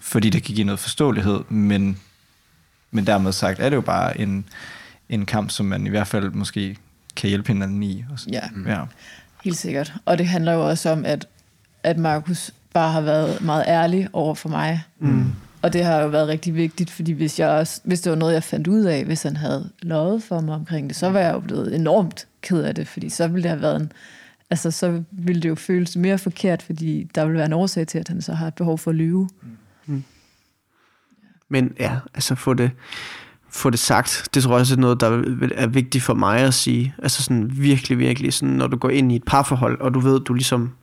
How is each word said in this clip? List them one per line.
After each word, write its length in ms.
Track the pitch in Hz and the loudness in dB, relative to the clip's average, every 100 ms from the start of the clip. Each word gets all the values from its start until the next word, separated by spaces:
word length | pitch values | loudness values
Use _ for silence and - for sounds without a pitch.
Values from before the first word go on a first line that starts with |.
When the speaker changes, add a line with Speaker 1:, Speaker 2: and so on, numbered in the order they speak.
Speaker 1:
Fordi 280 | - 113 107 | 0 2 2
det 140 | 90 | 2
kan 120 | - 104 | -2 -2
give 100 | 101 | -2
noget 140 | 101 | -2
forståelighed, 600 | - - 147 107 101 101 - | -6 0 2 2 2 0 -2
men, 500 | 110 104 101 98 95 - _ _ _ _ _ _ _ _ | 0 2 2 2 -2 -10 _ _ _ _ _ _ _ _
men 160 | 113 98 | -2 2
dermed 240 | 104 95 | 2 2
sagt 280 | 95 95 95 | 0 -2 0
er 100 | 131 | 0
det 60 | 139 | 0
jo 60 | |
bare 380 | 104 90 87 - | 0 0 0 -2
en, 240 | 104 98 101 - - - - - _ | -2 -2 -6 -14 -20 -20 -20 -20 _
en 160 | 113 101 | -4 -2
kamp, 240 | 107 104 | -2 -4
som 140 | - 101 | -4 -2
man 220 | 95 98 | -2 -2
i 20 | |
hvert 180 | 101 101 | -2 0
fald 240 | 107 98 | -2 -2
måske 460 | 151 - - 98 101 _ _ _ - | -4 -6 -4 -6 -8 _ _ _ -6
kan 140 | 101 | -2
hjælpe 180 | 101 - | -2 -2
hinanden 300 | 101 98 101 | -2 -2 -4
i. 220 | 101 95 120 | -4 -6 -10
Og 80 | 139 | -12
så 100 | - | -8
Speaker 2:
Ja. 100 | 117 - 101 | -8 -8 -10
Speaker 1:
Mm. 120 | 95 | -6
Ja. 120 | 107 - - - - - _ | -4 -6 -14 -20 -20 -20 _
Speaker 2:
Helt 140 | - 165 | -6 -6
sikkert. 360 | 175 139 151 - - | -4 -6 -6 -8 -2
Og 120 | 170 | 0
det 100 | 175 | 2
handler 260 | 180 165 | 0 2
jo 140 | 165 156 | 2 0
også 200 | 165 170 | 0 0
om, 160 | 160 139 | 0 0
at, 220 | 143 - _ _ _ _ _ | -4 -6 _ _ _ _ _
at 140 | - 165 | -2 0
Markus 540 | 165 151 151 175 - - _ | 2 0 -2 -6 -6 -16 _
bare 180 | 175 160 | 0 2
har 100 | 160 | 2
været 400 | 151 156 156 - | 2 2 0 -2
meget 220 | 165 151 - | 0 0 2
ærlig 420 | 165 170 180 190 | 2 4 2 -2
over 220 | - 156 151 | -2 -2 -4
for 140 | 165 | -4
mig. 340 | 151 156 165 160 _ | -2 -2 -2 -6 _
Speaker 3:
Mm. 260 | 143 135 131 131 - - | 0 2 0 -4 -12 -2
Speaker 2:
Og 120 | 175 | 0
det 120 | 175 175 | 2 2
har 160 | 156 | 2
jo 60 | 151 | 2
været 200 | 151 151 | 2 2
rigtig 280 | 156 175 160 | 0 -2 0
vigtigt, 360 | 165 - 170 | -2 -2 -6
fordi 200 | - 165 | -4 -4
hvis 280 | 156 156 - | 0 -2 0
jeg 100 | 160 | 2
også, 320 | 151 160 - | 2 0 -4
hvis 180 | - 180 | -4 -2
det 80 | 180 | 0
var 60 | 160 | 0
noget, 160 | 160 | 2
jeg 100 | 160 | 0
fandt 240 | 165 165 160 | 0 -4 0
ud 160 | 214 | 2
af, 220 | 202 147 - | 2 0 -2
hvis 180 | 160 | -2
han 120 | 151 151 | -2 -4
havde 340 | 151 139 185 _ | -4 -4 -6 _
løjet 420 | 170 160 160 220 | -4 0 0 -2
for 160 | 214 170 | -2 -4
mig 140 | 160 156 | -4 -6
omkring 320 | 156 165 143 | -6 -6 -6
det, 60 | 151 | -4
så 120 | 180 | 0
var 100 | 190 | 2
jeg 140 | 175 | 2
jo 60 | - | 0
blevet 360 | - - 120 156 | -4 -4 -2 -2
enormt 520 | 160 185 175 - - _ | 2 2 2 -4 -18 _
ked 200 | - 175 | -2 0
af 120 | 147 - | 0 -4
det, 120 | 151 | -8
fordi 220 | - 156 | -8 -10
så 180 | - 170 | -2 -2
ville 160 | 175 | 0
det 60 | 170 | -2
have 120 | 160 | 0
været 200 | 151 156 | 0 0
en, 100 | 156 - - - - _ _ | -4 -8 -20 -20 -20 _ _
altså, 220 | 160 170 | -2 -2
så 320 | 160 180 170 165 | -2 -2 -2 -6
ville 300 | 190 175 175 | -6 0 0
det 80 | 165 | 0
jo 60 | 160 | -2
føles 400 | - 185 175 175 | 0 0 0 0
mere 220 | 180 196 | 2 2
forkert, 440 | 190 170 196 165 | -2 -2 0 0
fordi 440 | - 160 160 151 160 - | -2 -6 -2 -4 -4 0
der 100 | 156 | 2
ville 120 | 160 | 2
være 80 | 156 | 2
en 80 | |
årsag 340 | 160 190 185 160 | 2 0 0 -2
til, 100 | 160 | -4
at 80 | 160 | -4
han 140 | 175 | -6
så 120 | 160 | -4
har 140 | 165 160 | -4 -4
et 60 | |
behov 240 | 156 170 160 | -2 -2 -2
for 140 | - | 0
at 40 | 165 | 0
lyve. 320 | 160 180 190 - 120 113 _ _ - | 2 2 0 -4 -20 -20 _ _ -6
Speaker 3:
Mm. 180 | 139 131 _ _ _ _ _ _ _ _ _ _ _ _ _ _ | -6 -6 _ _ _ _ _ _ _ _ _ _ _ _ _ _
Men 240 | 135 127 - | 2 2 0
ja, 180 | 110 123 - | -2 -2 -6
altså, 220 | - 127 127 | -6 -2 -2
få 180 | - | 2
det, 180 | 127 123 127 - - - - - - _ | 2 2 0 -14 -14 -14 -16 -20 -20 _
få 200 | - 139 | -2 0
det 100 | 117 | 2
sagt, 500 | - 107 - - - | 4 2 2 -2 0
det 100 | - | 2
tror 80 | 131 | 4
jeg 60 | 123 | 6
også 140 | 127 131 | 6 6
er 20 | |
noget, 200 | 127 123 | 4 4
der 100 | 113 | 4
vil, 420 | 117 123 127 131 - | 2 0 0 -2 0
er 120 | 117 | 0
vigtigt 360 | 127 127 135 | 2 2 0
for 100 | 123 | 0
mig 260 | 110 98 110 | 2 4 4
at 140 | 135 | 4
sige. 420 | 127 - 120 127 - | 2 2 2 0 -2
Altså 200 | 143 - | -4 -2
sådan 260 | 131 123 110 135 | 0 0 0 2
virkelig, 360 | 143 135 - 123 | 4 4 2 0
virkelig 340 | 127 123 139 | 2 2 0
sådan, 220 | 127 139 131 | 0 0 0
når 120 | 127 | 0
du 100 | 123 | 0
går 120 | 131 | 2
ind 220 | 135 131 | 4 4
i 40 | 120 | 2
et 80 | |
parforhold, 580 | - 139 139 131 117 123 | 2 2 2 2 2 0
og 120 | 135 | 0
du 60 | 127 | 2
ved, 200 | 127 135 | 4 4
du 140 | 131 | 2
ligesom 380 | 123 127 127 120 127 | 0 2 0 -2 -6